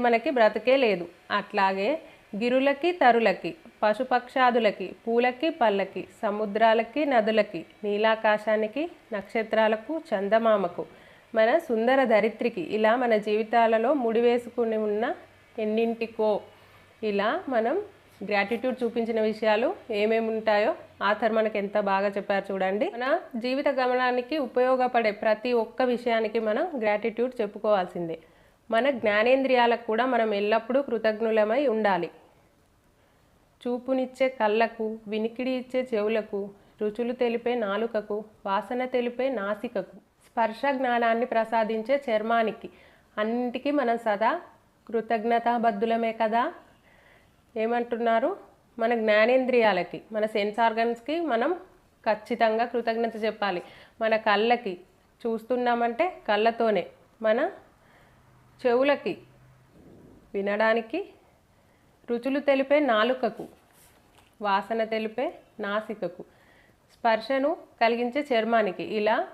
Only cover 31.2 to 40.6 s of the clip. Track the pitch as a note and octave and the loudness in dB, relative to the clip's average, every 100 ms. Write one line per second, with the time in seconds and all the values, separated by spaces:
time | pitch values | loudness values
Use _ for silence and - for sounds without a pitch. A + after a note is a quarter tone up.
31.2 | A3+ A3 G#3+ A#3+ C#4+ A3 G#3 F3+ E3 - | 0 2 2 2 2 2 2 0 -2 -10
32.2 | - _ _ _ _ _ _ _ _ _ | -20 _ _ _ _ _ _ _ _ _
33.2 | _ _ _ _ B3 B3 B3 C4 B3+ - | _ _ _ _ -6 -6 -2 -2 -2 -2
34.2 | C4 C4 G#3+ G#3+ A3+ A3+ A3 A3 G#3 G#3+ | -2 2 0 2 0 -2 -6 -6 -6 -4
35.2 | A3 A3+ B3+ B3+ B3+ B3+ B3+ G#3+ G#3 A3 | -4 -4 -4 -4 -4 -4 -2 -2 0 -2
36.2 | G#3+ G3+ G3+ - _ _ G#3+ G#3+ A#3+ A#3+ | -2 -8 -8 -14 _ _ -6 -4 -6 -2
37.2 | A#3+ A3+ A#3 A#3+ G3+ G3+ A3+ G#3+ G#3 G#3 | -2 0 -2 -2 -2 -2 -2 -4 -4 -8
38.2 | G#3+ _ G3+ G3 G#3 B3 B3+ B3+ A#3+ A#3+ | -8 _ -4 -4 -2 -6 -2 -2 -2 -2
39.2 | C4 A#3+ G3 G#3 A#3+ G3+ F3+ G3 _ _ | -4 -2 -4 -6 -4 -6 -8 -16 _ _
40.2 | _ - A3+ A3 | _ -2 -2 0